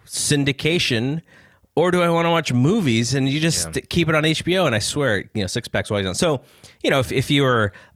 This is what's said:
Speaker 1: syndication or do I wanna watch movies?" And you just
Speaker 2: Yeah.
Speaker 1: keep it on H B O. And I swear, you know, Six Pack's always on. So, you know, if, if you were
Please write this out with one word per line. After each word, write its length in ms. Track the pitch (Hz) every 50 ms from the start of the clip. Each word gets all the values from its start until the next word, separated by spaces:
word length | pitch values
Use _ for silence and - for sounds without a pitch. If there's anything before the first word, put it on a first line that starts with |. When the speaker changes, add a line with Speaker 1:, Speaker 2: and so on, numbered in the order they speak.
| -
Speaker 1:
syndication 1160 | - - - - - 147 143 139 139 135 - - 151 170 180 - - 131 110 117 131 143 160 - _ - - - _ _ _ _ _ _
or 160 | - 165 180 175
do 100 | 180 175
I 80 | 170
wanna 220 | 170 165 170 170 170
watch 200 | 165 156 - 131
movies?" 640 | 123 123 147 202 240 190 139 113 113 117 117 131
And 140 | 143 131 135
you 100 | 135 151
just 380 | 156 165 156 - - 82 80
Speaker 2:
Yeah. 60 | - - -
Speaker 1:
keep 200 | - 175 170 160
it 80 | 160
on 80 | 156 151
H 200 | 156 160 - -
B 140 | 160 175 190
O. 80 | 180
And 80 | 151 117
I 60 | 104
swear, 500 | - - - 143 143 127 107 95 - - -
you 100 | 110 98
know, 40 |
Six 220 | 90 - 123 - -
Pack's 240 | - 104 95 - 110
always 140 | 101 98
on. 100 | 92 87
So, 240 | - - 170 156 127 - - - _ - - - _ -
you 80 | 302
know, 80 | 170 139
if, 140 | 123 - -
if 180 | 123 127 -
you 140 | 151 143 139
were 280 | 131 123 117 107 101 - - - - _